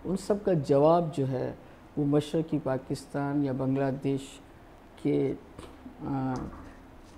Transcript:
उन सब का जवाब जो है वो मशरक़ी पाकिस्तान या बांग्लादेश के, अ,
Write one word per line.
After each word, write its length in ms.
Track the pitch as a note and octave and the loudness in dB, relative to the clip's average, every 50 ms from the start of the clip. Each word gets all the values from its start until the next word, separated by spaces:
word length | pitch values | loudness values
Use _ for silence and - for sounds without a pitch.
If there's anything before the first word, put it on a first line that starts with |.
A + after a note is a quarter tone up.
| - | -6
उन 100 | - F#3 | -4 -4
सब 280 | F#3 - - G#3 G3+ - | -2 0 -2 -2 0 2
का 100 | G3+ F3+ | 2 2
जवाब 560 | D#3 C3 D3 C#3 C#3 D3 D#3+ E3+ F3 E3+ D3+ | 2 4 4 6 6 8 6 6 6 2 0
जो 160 | - C#3+ C3+ | -2 -2 -2
है 320 | C3 C3 B2+ B2+ B2+ B2+ - - - - - - - - D3 | 0 0 -2 -4 -4 -6 -10 -16 -20 -20 -20 -20 -8 -4 0
वो 60 | D3 | 2
मशरक़ी 540 | C#3+ D3 D3 D3 - - E3 D#3 - D3+ C#3 | 4 4 2 2 2 0 -2 0 0 -2 -2
पाकिस्तान 840 | - C3+ C3 - - - D3 - - - - C#3+ C#3+ C#3+ C#3+ D3 C#3+ | 0 -2 -2 -2 -2 -6 -6 -8 -6 -6 -6 -4 -2 0 0 0 0
या 80 | C3+ | 0
बांग्लादेश 880 | B2+ C3 C3 C3 C3+ C#3 C#3 C3+ C3 C#3 - C#3 C#3 C3 C#3 - - - - - - - - - - - - - - - - | 0 0 0 0 2 2 2 0 -2 -2 -2 -2 -2 -2 -4 -10 -16 -20 -20 -20 -20 -20 -20 -20 -20 -20 -20 -20 -16 -4 0
के, 260 | C#3+ D3 C#3+ C#3 C#3 - - - - - - - - - - - - - - | 2 2 2 2 0 -2 -6 -10 -16 -18 -18 -18 -18 -18 -18 -18 -18 -14 -10
अ, 320 | D3+ C3+ C#3 C3 C3 C3 B2+ C3+ C#3+ - - - - - - - - - - - - - - | -6 -4 -2 -2 -2 -2 -2 -4 -6 -8 -10 -14 -16 -16 -18 -20 -20 -20 -20 -20 -20 -20 -20